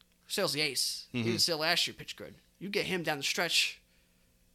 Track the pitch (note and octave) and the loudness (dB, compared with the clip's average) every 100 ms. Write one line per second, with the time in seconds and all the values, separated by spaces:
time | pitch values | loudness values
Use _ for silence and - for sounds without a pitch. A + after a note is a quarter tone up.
0 | _ _ - - E3+ C#3 D3+ B2 - - | _ _ -8 -2 0 0 0 0 -2 -2
1 | - B2 A2+ A2 F3+ D#3 D#3+ E3+ - - | -6 -2 0 2 2 2 2 2 0 -4
2 | - - E2 - _ - F#3+ G3+ D3 F#3 | -14 -12 -14 -16 _ -12 -4 -2 0 -2
3 | D#3+ D3 C3+ - E3 - - - _ _ | -2 -2 -2 0 2 2 2 -2 _ _
4 | _ _ _ _ _ | _ _ _ _ _